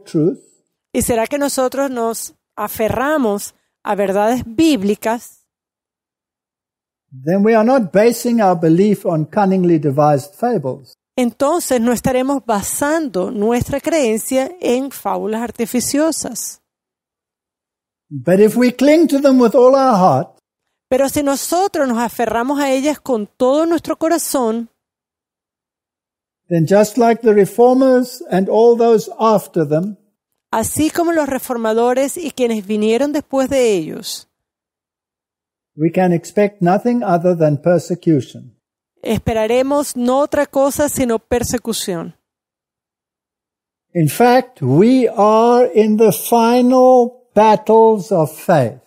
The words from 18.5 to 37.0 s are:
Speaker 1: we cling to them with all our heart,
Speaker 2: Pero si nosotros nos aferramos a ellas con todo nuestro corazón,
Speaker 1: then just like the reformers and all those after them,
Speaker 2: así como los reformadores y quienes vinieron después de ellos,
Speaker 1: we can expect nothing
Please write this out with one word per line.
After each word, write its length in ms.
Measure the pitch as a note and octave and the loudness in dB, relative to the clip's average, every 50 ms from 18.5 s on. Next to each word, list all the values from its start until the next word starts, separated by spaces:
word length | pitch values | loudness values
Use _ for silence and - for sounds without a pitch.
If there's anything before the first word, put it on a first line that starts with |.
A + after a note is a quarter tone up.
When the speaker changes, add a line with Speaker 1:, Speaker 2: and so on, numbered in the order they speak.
| - | 4
Speaker 1:
we 160 | A#3 B3 B3 B3 | 2 0 0 0
cling 340 | - C4 C#4+ D4+ E4 E4+ - | 2 2 4 4 4 4 2
to 120 | C#4+ C#4 | 2 2
them 200 | C#4+ C#4 C4 B3+ | 2 4 4 4
with 140 | A#3+ A3 - | 4 4 4
all 220 | C#4 A#3+ B3+ C4+ | 4 6 6 4
our 200 | C4+ C4+ C4 A3+ | 4 4 2 2
heart, 340 | F#3 F3+ E3 C#3 B2+ - - _ _ _ _ _ _ _ _ _ _ _ _ | 4 4 4 2 2 -2 -6 _ _ _ _ _ _ _ _ _ _ _ _
Speaker 2:
Pero 180 | C4 C4 C4+ C4+ | -2 0 0 -2
si 140 | - D4+ C#4+ | -2 -2 -2
nosotros 640 | C#4 C#4 C4 - - E4 F4 F#4+ G4+ - E4+ C#4 C4 | -2 -2 -4 -4 -4 -2 -2 -2 -2 -2 -2 -2 -2
nos 100 | A#3 A3+ | -2 -2
aferramos 640 | A#3+ A3 - - A#3+ A3 G#3+ A#3 A#3+ C4 C#4+ C#4 | -4 -4 -4 -4 -4 -2 -2 -2 -2 -2 -2 -2
a 100 | D4 C4+ C4 | -2 0 -2
ellas 260 | C4+ C4 D4+ C#4+ - | 0 0 -2 -4 -4
con 260 | _ - B3+ A3 G#3 - | _ -4 -4 -4 -4 -8
todo 360 | _ _ B3+ B3+ C4+ D4+ E4 | _ _ 0 0 2 2 0
nuestro 300 | E4 E4+ D4+ - - D#4 | 0 -2 -4 -4 -6 -6
corazón, 720 | - D#4+ D#4+ E4+ D#4 - - - C#4+ B3 A3 A3 A#3 A#3 - _ _ _ _ _ _ _ _ _ _ _ _ _ _ _ _ _ _ _ _ _ _ _ _ _ _ _ _ _ _ _ _ _ _ _ _ | -4 -2 -2 -2 -2 -4 -4 -4 -2 -2 -2 -2 -4 -8 -10 _ _ _ _ _ _ _ _ _ _ _ _ _ _ _ _ _ _ _ _ _ _ _ _ _ _ _ _ _ _ _ _ _ _ _ _
Speaker 1:
then 180 | F3 E3 D#3+ - | -2 -2 0 2
just 300 | G3 G3+ G#3+ G#3+ - C4 | 2 2 2 2 0 0
like 240 | A#3 A#3 A#3 A3+ - | 2 2 2 2 2
the 100 | A3+ G#3 | 2 4
reformers 880 | G#3 G3 F3+ - - A#3+ B3 B3+ C4 C4+ C4 B3+ B3 B3+ B3 - - - - | 4 2 2 2 2 4 4 4 4 4 4 2 2 0 -2 -8 -16 -10 -4
and 180 | - F3+ G3 G3 | -2 -2 0 0
all 280 | - G#3 A#3 A#3+ A#3 | 2 4 4 4 4
those 320 | A3+ A#3 A#3 A3+ G#3+ - - - - | 4 2 2 2 2 0 -4 -6 -2
after 480 | A3 A3+ A3 G3 - - - F3+ D#3 | 0 2 2 0 -2 -2 -4 -4 -2
them, 300 | C#3+ D3+ D#3 F#3 G#3 G3+ - _ _ _ _ _ _ _ _ _ _ - | 0 -2 -2 -2 -4 -10 -14 _ _ _ _ _ _ _ _ _ _ -6
Speaker 2:
así 380 | A3 A3 - - - D4+ D#4 | -6 -4 -4 -4 -2 -2 -2
como 220 | - - E4+ E4+ E4+ | -2 -2 -2 0 0
los 160 | D#4+ D4 C4+ | -2 -2 -2
reformadores 880 | C4+ B3 - - B3 A#3 A3+ A3 A3 A3+ A#3+ B3 B3+ C4 C#4 C4+ - | -4 -8 -6 -8 -8 -4 -2 -2 0 0 0 0 0 0 -2 -4 -6
y 160 | F4 F4 C4+ - | -8 -10 -10 -6
quienes 340 | - B3 A#3 A3+ G#3+ F#3+ | -4 -2 -2 -2 -4 -4
vinieron 460 | F#3+ G#3+ G#3 G#3+ A3 A3 A#3+ C#4 D4 D4 | -4 -4 -2 0 0 0 0 0 -2 -2
después 360 | D4+ - - - C4+ C4 B3+ | -6 -6 -4 -4 -4 -2 -2
de 240 | C#4+ C4+ B3 A3+ G#3 | 0 0 0 2 0
ellos, 560 | F3+ D#3 D#3+ F3 - A3 - - - - _ _ _ _ _ _ _ _ _ _ _ _ _ _ _ _ _ _ _ _ _ _ _ _ _ _ _ _ _ _ | 0 -4 -6 -10 -12 -12 -12 -14 -14 -16 _ _ _ _ _ _ _ _ _ _ _ _ _ _ _ _ _ _ _ _ _ _ _ _ _ _ _ _ _ _
Speaker 1:
we 140 | D3 D3+ E3+ | -4 -4 -2
can 220 | E3 F#3 F#3 F3+ F3 | 0 0 0 0 0
expect 480 | D#3+ - - - G#3 G#3 G3+ G3+ _ | -2 -4 -4 -2 -2 -2 -2 -2 _
nothing 420 | F3+ F3 F#3 G3+ - A#3+ A#3+ A#3+ | 0 0 0 0 0 -2 -4 -2